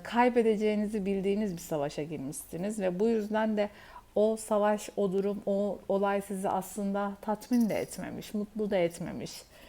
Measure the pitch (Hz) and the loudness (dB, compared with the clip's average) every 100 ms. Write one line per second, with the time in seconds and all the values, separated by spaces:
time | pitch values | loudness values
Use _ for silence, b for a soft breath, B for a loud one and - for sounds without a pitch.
0 | - 233 247 240 220 208 214 208 208 214 | 0 4 4 6 4 4 2 2 0 0
1 | 190 196 190 202 214 170 - 156 143 - | 0 0 0 0 0 -4 -4 -2 -2 -4
2 | 151 147 135 156 - 170 202 220 185 180 | -6 -6 -6 -8 -10 -6 -4 -2 -2 2
3 | 226 226 208 214 220 214 208 B B B | 2 2 0 0 0 0 -2 B B B
4 | - 202 214 220 - 214 208 208 - - | -4 2 2 2 0 4 4 2 -2 -2
5 | 202 190 196 202 202 196 208 - - 196 | 0 2 0 -2 0 0 0 -4 0 2
6 | 196 202 202 196 202 190 185 - 202 202 | 2 0 -2 -2 0 0 -2 -4 -2 -2
7 | 202 196 - 208 - 247 220 151 185 - | -2 -4 -4 -4 0 2 4 0 -4 -6
8 | - - - 214 208 214 208 196 170 170 | -10 -10 -6 -6 -4 -4 0 2 2 0
9 | 156 123 151 - - B | -8 -8 -8 -12 -18 B